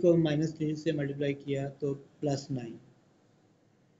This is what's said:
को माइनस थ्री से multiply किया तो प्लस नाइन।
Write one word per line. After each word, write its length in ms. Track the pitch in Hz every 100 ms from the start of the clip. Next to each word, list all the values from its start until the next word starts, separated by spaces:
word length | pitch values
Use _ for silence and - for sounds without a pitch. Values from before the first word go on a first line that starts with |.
को 140 | 175 170
माइनस 380 | 156 147 156 -
थ्री 180 | 156 151
से 140 | 165
multiply 400 | 147 139 139 143 139
किया 320 | 143 139 139
तो 220 | 139 143 139 - -
प्लस 260 | 151 139 -
नाइन। 260 | 135 117 - - - _ _ _ _ _ _ _ _ _